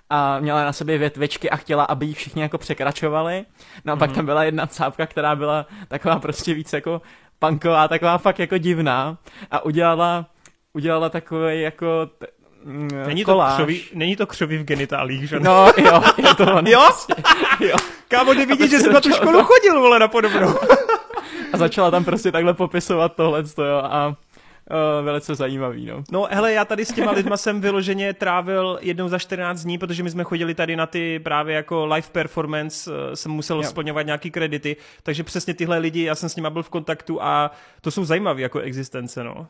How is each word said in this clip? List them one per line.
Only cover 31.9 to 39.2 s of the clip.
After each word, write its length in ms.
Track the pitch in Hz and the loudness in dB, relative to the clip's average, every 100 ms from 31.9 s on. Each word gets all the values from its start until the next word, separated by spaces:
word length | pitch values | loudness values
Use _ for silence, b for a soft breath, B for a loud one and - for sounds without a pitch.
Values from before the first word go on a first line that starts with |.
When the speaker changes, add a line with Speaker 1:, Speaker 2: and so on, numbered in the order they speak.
| 156 - | -2 -4
Speaker 2:
performance, 760 | 170 156 165 151 151 156 - 175 147 135 | -6 -4 -6 -6 -6 -8 -10 -10 -10 -10
eh, 40 | 135 | -10
jsem 160 | 156 | -10
musel 240 | 151 151 156 | -8 -6 -6
Speaker 1:
Jo. 60 | |
Speaker 2:
splňovat 400 | 151 170 151 151 151 | -6 -8 -6 -6 -4
nějaký 240 | 147 170 | -6 -8
kredity, 460 | 170 156 147 147 147 B B | -6 -4 -4 -6 -8 B B
takže 220 | - 151 | -8 -8
přesně 300 | 160 180 180 | -6 -8 -6
tyhle 240 | 170 170 165 | -6 -2 -2
lidi, 240 | 165 165 | -2 -2
já 120 | 165 | -4
jsem 140 | 156 165 | -4 -6
s 80 | - | -8
nima 140 | 156 | -8
byl 120 | 165 | -8
v 60 | 160 | -8
kontaktu 520 | 170 160 160 - 160 | -8 -8 -8 -8 -6
a 280 | 139 147 147 B B B | -2 -2 -2 B B B
to 100 | 160 | -8
jsou 140 | 202 | -6
zajímavý 380 | 160 170 202 135 | -2 -2 -2 -4
jako 160 | 127 147 | -6 -6
existence, 640 | 135 131 131 127 120 131 | -8 -10 -10 -12 -12 -12